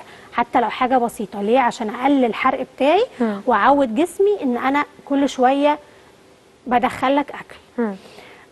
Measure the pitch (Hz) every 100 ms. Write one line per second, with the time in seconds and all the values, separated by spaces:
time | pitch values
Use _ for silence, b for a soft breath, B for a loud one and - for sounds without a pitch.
0 | - B B - 240 262 220 - 262 262
1 | 233 - 202 202 208 254 240 - 220 240
2 | 269 277 240 - 262 269 254 - 277 359
3 | 508 - 226 202 220 220 220 285 269 220
4 | 349 - 403 403 269 240 254 285 294 -
5 | - 277 277 - 247 277 294 294 B B
6 | B B _ _ _ _ - 240 254 -
7 | 262 285 285 - - - - - 220 190
8 | B B B B B